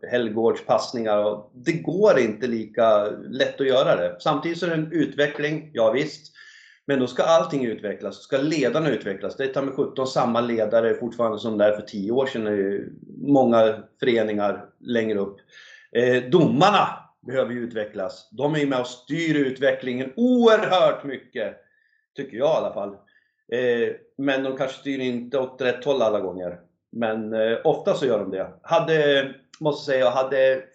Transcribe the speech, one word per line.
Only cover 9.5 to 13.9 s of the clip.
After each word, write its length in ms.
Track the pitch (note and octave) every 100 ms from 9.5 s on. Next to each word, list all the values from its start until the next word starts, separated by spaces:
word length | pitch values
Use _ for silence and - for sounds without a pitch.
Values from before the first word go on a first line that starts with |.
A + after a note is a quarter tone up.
ta 80 | D3
med 120 | C3+
sjutton 340 | C#3 C3 - B2+
samma 340 | - A#2+ A#2
ledare 540 | A#2+ A2+ G#2+ A2+ A2+ G#2+
fortfarande 440 | A#2+ - A2+ G#2
som 180 | A2+ G#2
där 140 | G#2
för 100 | G#2
tio 300 | G#2+ G#2 G2
år 140 | C3 C3
sedan 220 | A#2 G#2+
i 420 | G#2 G2 G2+ - - - - C#3+
många 560 | C#3 A#2+ A#2 A2 G#2 -